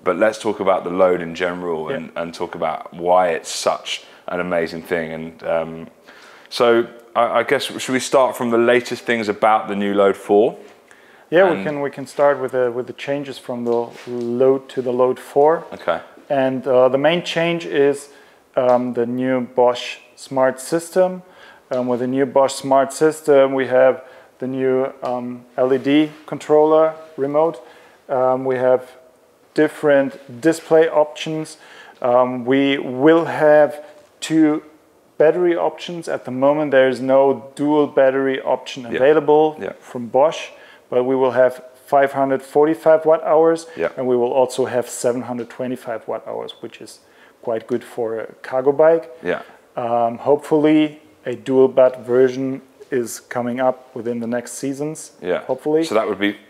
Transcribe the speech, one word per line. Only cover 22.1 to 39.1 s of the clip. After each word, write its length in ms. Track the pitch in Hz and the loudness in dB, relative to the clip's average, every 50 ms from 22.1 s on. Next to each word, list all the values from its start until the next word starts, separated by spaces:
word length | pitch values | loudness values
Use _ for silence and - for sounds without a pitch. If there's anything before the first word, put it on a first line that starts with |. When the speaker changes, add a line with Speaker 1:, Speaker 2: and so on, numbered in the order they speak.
| 131 135 139 | 0 -2 -2
Speaker 2:
Bosch 280 | 127 - 139 135 127 - | 0 2 2 2 2 -2
Smart 380 | - - 139 135 139 135 131 | -6 -2 2 2 2 2 0
System, 640 | - - 156 156 151 151 - - 143 135 135 135 135 | -2 0 0 0 0 -2 0 4 4 4 4 4 2
we 140 | 135 131 120 | -2 -2 0
have 340 | 127 127 131 131 123 123 - - - - - _ _ _ | 2 4 4 4 2 0 -8 -20 -20 -20 -20 _ _ _
the 80 | 131 127 | -10 -8
new, 440 | 131 135 131 131 127 131 131 135 - - - | -6 -4 -2 0 0 0 -2 -4 -6 -8 -8
um, 400 | 127 123 123 123 123 123 123 - _ _ | -6 -6 -6 -8 -10 -12 -14 -18 _ _
L 160 | - 127 127 | -2 0 2
E 60 | 139 131 | 0 0
D 320 | 120 135 143 151 156 151 151 - - | 2 2 2 2 2 0 -4 -18 -12
controller 680 | - 156 139 - - 151 151 151 156 156 156 156 160 160 - - - - | -12 -12 -12 -2 2 4 4 4 6 4 4 4 2 0 -6 -18 -18 -8
remote. 480 | - 135 143 147 147 156 170 160 - - - - - - - _ _ _ - | -6 -6 -2 0 0 0 0 -2 -6 -18 -20 -20 -20 -20 -20 _ _ _ -6
Um, 360 | 143 127 127 127 131 127 131 | -2 -2 0 0 0 -2 -2
we 120 | 131 127 | -4 -2
have 340 | 123 127 127 127 127 - - - - _ _ _ _ _ _ _ _ _ _ _ | 0 2 2 2 2 0 -8 -20 -20 _ _ _ _ _ _ _ _ _ _ _
different 840 | - 151 147 - - - 147 143 139 139 135 - - - - 123 120 | 0 0 0 0 -2 2 2 4 4 2 0 -6 -12 -20 -18 -18 -2
display 480 | 117 165 156 160 - - 160 160 165 165 | 0 0 0 0 -2 2 4 4 4 4
options. 680 | - 156 151 151 - - - 160 160 156 156 156 - _ - - - - - - - _ | 2 0 0 0 -4 -12 -8 -8 -8 -8 -8 -12 -16 _ -20 -20 -20 -20 -20 -20 -14 _
Um, 420 | - 127 120 127 127 123 127 127 117 | -2 2 2 2 2 2 -2 -6 -2
we 320 | 120 135 135 139 139 139 | 0 2 2 2 2 0
will 500 | 143 - 143 123 127 135 156 165 165 165 | -2 -4 -6 -4 2 4 6 6 4 2
have 580 | 143 123 135 156 151 151 151 147 143 143 - - - - - _ _ _ _ | -2 -2 2 4 6 6 6 4 4 0 -10 -16 -20 -20 -20 _ _ _ _
two 420 | - - 156 160 156 151 151 156 - - _ _ _ _ _ _ _ _ _ _ | -8 -2 2 4 4 4 2 -2 -6 -12 _ _ _ _ _ _ _ _ _ _
battery 380 | 147 156 165 180 180 175 170 | 2 4 4 2 2 0 0
options. 520 | 175 170 156 151 - - - 175 170 160 - | 0 -2 -4 -4 -6 -14 -12 -12 -12 -8 -8
At 160 | 143 131 - | -8 -8 -8
the 60 | 131 | -8
moment, 420 | 123 127 135 139 147 151 151 143 | -4 0 2 2 2 0 -2 2
there 160 | 135 135 131 131 | 4 4 4 4
is 120 | 127 113 | 2 -2
no 500 | 127 131 131 135 135 139 135 117 113 - - | -2 2 4 4 4 4 2 -2 -6 -18 -8
dual 320 | - 143 147 151 151 147 | -4 -2 0 2 2 2
battery 540 | 135 139 143 135 135 131 135 135 135 131 131 | 2 2 2 4 4 2 0 -2 -2 -2 -4
option 420 | - - 131 127 - - - 135 | -2 -4 -4 -4 -4 -12 -14 -14
Speaker 1:
Yeah. 140 | 123 117 92 | -10 -8 -2
Speaker 2:
available 600 | 78 127 143 | 2 4 4